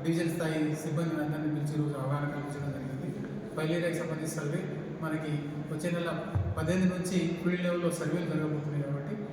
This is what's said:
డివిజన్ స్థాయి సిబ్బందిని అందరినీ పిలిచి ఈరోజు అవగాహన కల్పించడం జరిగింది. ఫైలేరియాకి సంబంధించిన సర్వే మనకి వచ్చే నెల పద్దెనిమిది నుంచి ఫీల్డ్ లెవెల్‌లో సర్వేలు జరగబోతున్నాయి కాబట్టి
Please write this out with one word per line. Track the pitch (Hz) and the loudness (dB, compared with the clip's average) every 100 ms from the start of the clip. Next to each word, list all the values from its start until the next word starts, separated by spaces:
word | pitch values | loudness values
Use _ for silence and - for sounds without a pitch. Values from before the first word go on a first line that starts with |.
డివిజన్ | 151 165 165 160 | 2 2 2 2
స్థాయి | 160 156 151 151 | 0 2 2 0
సిబ్బందిని | 175 151 160 151 | 0 0 0 0
అందరినీ | 147 147 151 147 | 0 0 0 0
పిలిచి | 139 | 0
ఈరోజు | 151 147 139 | 0 0 0
అవగాహన | 135 143 147 | 0 0 0
కల్పించడం | 143 139 - 143 | -2 -4 -4 -4
జరిగింది. | 131 131 131 160 - - - - - | -4 -4 -4 -4 -4 -6 -6 -6 -2
ఫైలేరియాకి | 156 170 170 165 | 0 2 2 0
సంబంధించిన | 165 151 160 156 | -2 -2 -2 -2
సర్వే | 143 - - - - - | -2 -2 -2 -4 -6 -4
మనకి | 160 151 151 147 - - - | -2 -2 -2 -2 -2 -6 -4
వచ్చే | 151 175 | -2 0
నెల | 170 170 156 156 - - - | 0 0 -2 -2 0 0 0
పద్దెనిమిది | 160 185 185 | 2 6 4
నుంచి | 180 175 180 165 - | 4 2 2 2 2
ఫీల్డ్ | 180 175 | 2 2
లెవెల్‌లో | 175 175 170 | 2 2 2
సర్వేలు | - 151 175 160 | 2 0 0 2
జరగబోతున్నాయి | 151 151 147 147 147 | 0 2 0 0 0
కాబట్టి | 139 143 139 208 - | 0 -2 -2 -4 -6